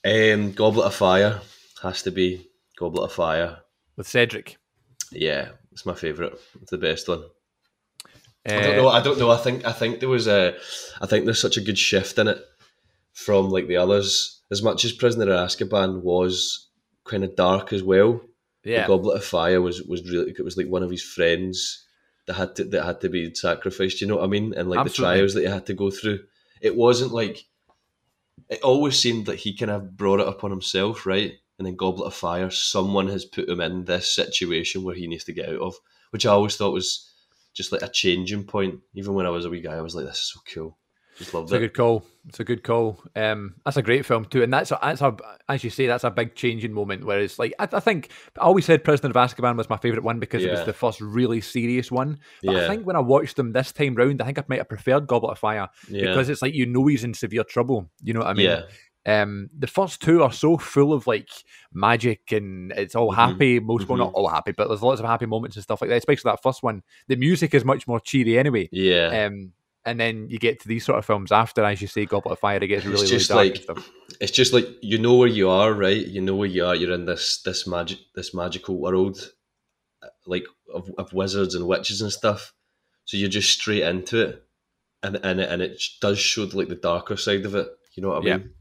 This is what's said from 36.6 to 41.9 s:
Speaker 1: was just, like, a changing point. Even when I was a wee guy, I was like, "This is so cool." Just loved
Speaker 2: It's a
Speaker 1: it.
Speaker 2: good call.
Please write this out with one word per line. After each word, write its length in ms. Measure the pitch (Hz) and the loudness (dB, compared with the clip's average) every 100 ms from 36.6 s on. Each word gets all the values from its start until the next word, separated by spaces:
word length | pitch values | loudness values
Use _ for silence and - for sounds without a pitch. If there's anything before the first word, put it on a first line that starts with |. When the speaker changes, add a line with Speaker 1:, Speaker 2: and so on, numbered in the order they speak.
| 101 | -2
Speaker 1:
was 360 | 92 - - - _ _ _ _ | -2 -4 -6 -10 _ _ _ _
just, 180 | - - | -12 -6
like, 100 | 98 | -6
a 60 | - | -4
changing 560 | - 92 90 92 104 | 0 2 2 -2 -6
point. 360 | 98 104 95 - _ | -4 -2 -2 -4 _
Even 200 | 98 101 | -12 -4
when 120 | 98 90 | -2 -2
I 40 | |
was 140 | 85 | -4
a 60 | 87 | -6
wee 100 | 87 | -8
guy, 140 | 82 | -8
I 80 | 80 | -10
was 120 | 82 | -8
like, 120 | 85 67 | -10 -10
"This 120 | - | -8
is 140 | - | -8
so 80 | - - | -10 -16
cool." 260 | 80 80 _ _ _ _ - | -14 -14 _ _ _ _ -20
Just 160 | - | -10
loved 100 | 85 80 | -8 -2
Speaker 2:
It's 40 | |
a 40 | 123 | -2
Speaker 1:
it. 20 | |
Speaker 2:
good 140 | 113 | -2
call. 320 | - 117 | 0 2